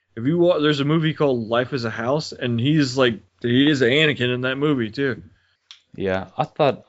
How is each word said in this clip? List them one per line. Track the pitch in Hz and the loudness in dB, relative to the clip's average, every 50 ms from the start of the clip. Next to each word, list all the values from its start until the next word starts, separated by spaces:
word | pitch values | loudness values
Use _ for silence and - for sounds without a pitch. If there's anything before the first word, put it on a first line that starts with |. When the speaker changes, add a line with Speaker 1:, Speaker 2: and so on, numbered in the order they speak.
| _ _ _ | _ _ _
Speaker 1:
If | 117 113 | -4 -2
you | 135 165 175 | 0 2 2
wa-, | 170 175 175 156 | 4 2 2 2
there's | 147 151 151 139 | 2 0 2 0
a | 139 | 0
movie | 143 156 170 156 160 156 | 0 0 0 0 -2 0
called | - 156 139 127 120 113 104 | 0 0 0 0 -2 -2 -2
Life | 113 120 127 120 | 0 -2 -2 -2
Is | 151 127 117 | -4 -6 -6
a | 110 | -6
House, | 104 110 113 123 139 156 156 - | -6 -4 -2 -2 -2 -2 -4 -8
and | - - - 123 120 117 | -10 -6 -4 -2 -2 0
he's | 117 143 156 156 143 127 123 | 2 2 2 2 2 2 2
like, | 135 131 123 110 - - _ _ _ | 2 2 2 2 -2 -10 _ _ _
he | - 120 120 127 139 151 | -2 0 2 4 4 4
is | 156 127 | 4 2
Anakin | 131 117 131 151 160 151 123 95 123 123 123 | 2 2 4 4 2 2 0 0 -2 -2 -2
in | 123 | -2
that | 127 131 135 | -4 -4 -4
movie, | 139 143 156 147 127 117 107 | -2 0 0 0 0 -2 -4
too. | - 139 139 135 113 85 80 - _ _ _ _ _ _ _ _ - _ _ _ - | -4 -4 -4 -4 -4 -6 -12 -20 _ _ _ _ _ _ _ _ -20 _ _ _ -10
Speaker 2:
Yeah, | - 95 95 92 95 95 - _ | -6 -4 -2 -2 -4 -6 -8 _
I | - 139 | -6 -6
thought, | - _ - 156 139 104 - - | -6 _ 0 0 0 0 -2 -12